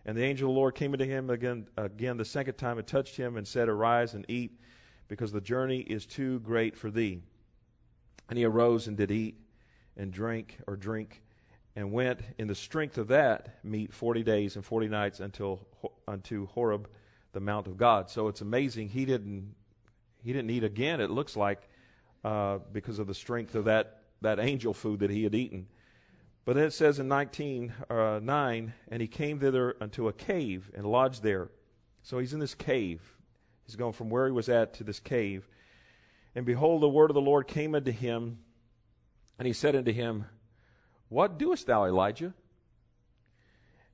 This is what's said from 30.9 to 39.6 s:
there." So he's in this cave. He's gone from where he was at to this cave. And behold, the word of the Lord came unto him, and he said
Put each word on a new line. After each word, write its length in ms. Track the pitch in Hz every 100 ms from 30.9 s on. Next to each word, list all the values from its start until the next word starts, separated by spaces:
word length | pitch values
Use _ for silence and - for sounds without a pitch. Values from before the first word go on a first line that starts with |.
| 120 131 123
there." 280 | 104 95 85 - _ _ _ _
So 160 | - 127
he's 160 | 127
in 60 | 151
this 140 | 143
cave. 580 | - - 131 95 82 - - _ _ _ _ -
He's 100 | 107
gone 160 | 120
from 180 | 107 117
where 160 | 120 131
he 60 |
was 160 | 123 113
at 260 | 117 110
to 100 | -
this 160 | 107 104
cave. 480 | - 123 101 95 - _ _ _ _ _ _ _ _
And 120 | 123 123
behold, 360 | 120 156 165
the 60 | 147
word 220 | 139 156
of 40 |
the 60 | 143
Lord 260 | 139 143 135
came 280 | 151 151
unto 180 | 151 131
him, 460 | 113 123 117 117 117 - _ _ _ _ _ _ _ _ -
and 80 | 123
he 60 |
said 240 | 110